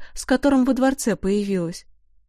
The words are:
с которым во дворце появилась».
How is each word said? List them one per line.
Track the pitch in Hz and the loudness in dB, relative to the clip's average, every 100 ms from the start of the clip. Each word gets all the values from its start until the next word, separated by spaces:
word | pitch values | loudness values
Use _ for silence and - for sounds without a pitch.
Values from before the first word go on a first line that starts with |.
| - | -14
с | - | -10
которым | - 254 285 269 | -2 0 4 4
во | 247 | 2
дворце | 254 262 269 - 185 | 2 0 0 -2 -2
появилась». | 190 208 202 190 165 170 - _ _ _ | -2 -2 -2 -4 -4 -8 -16 _ _ _